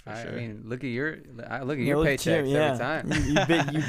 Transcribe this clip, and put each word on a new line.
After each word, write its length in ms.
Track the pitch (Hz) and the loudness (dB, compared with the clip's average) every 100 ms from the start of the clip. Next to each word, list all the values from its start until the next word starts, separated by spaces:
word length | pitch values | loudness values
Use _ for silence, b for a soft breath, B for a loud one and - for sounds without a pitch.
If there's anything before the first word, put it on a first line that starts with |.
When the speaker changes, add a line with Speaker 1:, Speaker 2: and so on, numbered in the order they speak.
Speaker 1:
For 60 | - | -12
Speaker 2:
I, 120 | 110 | -10
Speaker 1:
sure. 100 | 117 | -8
Speaker 2:
I 20 | |
mean, 280 | - 113 107 | -8 -8 -10
look 180 | 113 127 | -10 -8
at 60 | 135 | -4
your, 280 | 117 151 156 - 120 - | -4 -4 -6 -14 -14 -10
I 140 | 120 | -6
look 140 | 131 151 | -4 0
at 40 | |
Speaker 3:
Yeah, 40 | 143 | 2
Speaker 2:
your 80 | 143 | 4
Speaker 3:
look 100 | 156 | 4
at 180 | 135 165 | 2 2
you, 60 | |
Speaker 2:
paychecks 40 | 165 | 2
every 120 | 135 | 4
Speaker 3:
yeah. 240 | 143 151 131 | 4 2 2
Speaker 2:
time. 340 | 123 156 - | -2 -2 -2
Speaker 3:
You, 80 | 151 | 0
you 260 | 143 202 185 | 2 4 4
big, 260 | 165 143 | 4 2
you 100 | 156 | 0